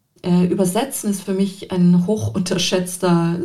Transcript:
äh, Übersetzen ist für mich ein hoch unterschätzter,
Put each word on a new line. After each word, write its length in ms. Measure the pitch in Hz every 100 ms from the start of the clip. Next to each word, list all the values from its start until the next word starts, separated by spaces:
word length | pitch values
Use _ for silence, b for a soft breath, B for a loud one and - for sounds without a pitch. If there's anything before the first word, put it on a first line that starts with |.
| _ _
äh, 220 | 180 180 175
Übersetzen 640 | - 185 202 247 - 208
ist 100 | 196
für 120 | -
mich 380 | 190 196 - -
ein 360 | 185 175 175 180
hoch 260 | 214 -
unterschätzter, 1080 | 208 185 180 - 185 180 - 185 170 170 175